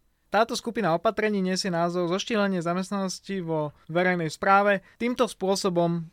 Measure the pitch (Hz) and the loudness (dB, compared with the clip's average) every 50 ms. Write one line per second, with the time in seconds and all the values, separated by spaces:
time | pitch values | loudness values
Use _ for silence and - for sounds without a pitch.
0 | _ _ _ _ _ _ - 202 233 233 247 214 - 240 208 233 208 165 160 170 | _ _ _ _ _ _ 0 2 2 2 -2 -6 -6 -6 -4 -2 0 0 0 0
1 | - 226 202 - 214 214 208 196 185 185 185 185 - 190 175 165 170 175 170 180 | 0 0 0 0 0 0 0 0 -2 -2 -2 -2 -2 -2 -2 0 0 0 0 -2
2 | 175 165 180 196 - - 240 208 202 196 190 180 160 170 175 185 190 - 208 196 | -2 -2 -2 -4 -2 -2 0 0 0 0 0 -2 -2 -2 -2 -2 -4 -4 -4 -4
3 | 190 185 180 - - - 196 190 170 160 160 156 151 147 - _ _ - 160 175 | -4 -6 -6 -10 -10 -8 -8 -6 -4 -4 -2 -2 -4 -4 -8 _ _ -4 -2 0
4 | 180 185 180 175 165 156 - - - 190 196 196 202 202 202 185 - - _ - | 2 2 2 0 -2 -4 -4 -2 4 6 6 6 6 4 2 2 -2 -10 _ -4
5 | 226 240 247 - 247 - - - 190 185 196 190 - 196 175 175 170 170 170 170 | -4 -2 0 0 0 -2 -2 -2 0 0 0 2 0 0 2 2 2 2 0 -2
6 | 165 160 | -4 -8